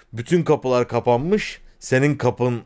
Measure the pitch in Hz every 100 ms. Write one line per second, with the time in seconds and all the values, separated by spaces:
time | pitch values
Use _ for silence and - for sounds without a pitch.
0 | _ 113 120 175 156 147 127 123 120 120
1 | 117 120 156 214 - - - _ - 131
2 | 143 143 123 - 123 120